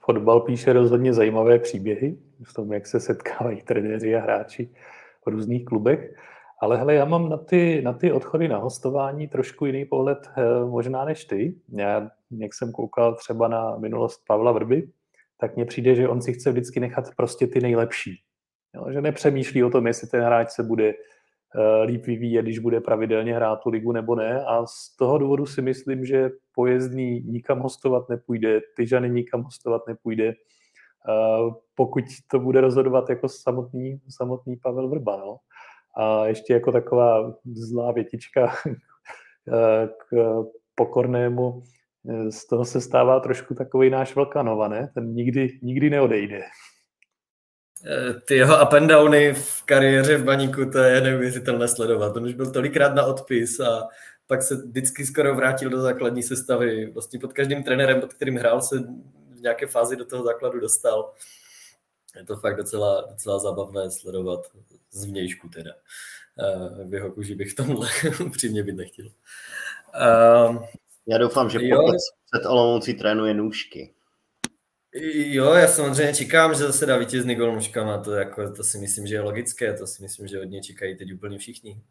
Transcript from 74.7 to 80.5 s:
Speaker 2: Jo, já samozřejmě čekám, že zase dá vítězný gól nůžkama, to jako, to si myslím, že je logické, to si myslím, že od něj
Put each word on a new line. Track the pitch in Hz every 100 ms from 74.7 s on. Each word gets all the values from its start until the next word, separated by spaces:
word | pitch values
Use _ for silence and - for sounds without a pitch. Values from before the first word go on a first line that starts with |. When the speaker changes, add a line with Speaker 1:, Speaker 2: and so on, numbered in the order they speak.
| _ _ 123 160
Speaker 2:
Jo, | 151 143 139 135
já | 170 165
samozřejmě | - 143 135 147
čekám, | 143 123 165 160
že | 147
zase | 143 135 147
dá | 127
vítězný | 117 127 123
gól | 117 117
nůžkama, | 113 107 - 107 104
to | 104
jako, | 104 98 - 101
to | 101
si | 104 104
myslím, | 101 - 101
že |
je | 107
logické, | 104 104 120 - 113
to | 104 98
si | -
myslím, | 98 - 101
že | 98
od |
něj | 95